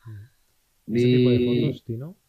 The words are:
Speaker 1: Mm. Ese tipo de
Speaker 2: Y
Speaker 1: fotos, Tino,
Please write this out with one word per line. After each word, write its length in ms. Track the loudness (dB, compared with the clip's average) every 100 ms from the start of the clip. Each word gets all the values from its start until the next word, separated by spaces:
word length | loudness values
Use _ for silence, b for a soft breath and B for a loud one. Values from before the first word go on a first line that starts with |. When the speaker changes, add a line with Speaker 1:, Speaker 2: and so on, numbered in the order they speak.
Speaker 1:
Mm. 920 | -20 -20 -20 _ _ _ _ _ -6 0
Ese 100 | 2
tipo 240 | 4 4
de 60 | 2
Speaker 2:
Y 300 | 2 0 -2
Speaker 1:
fotos, 180 | -4
Tino, 320 | -10 -12 -12 -18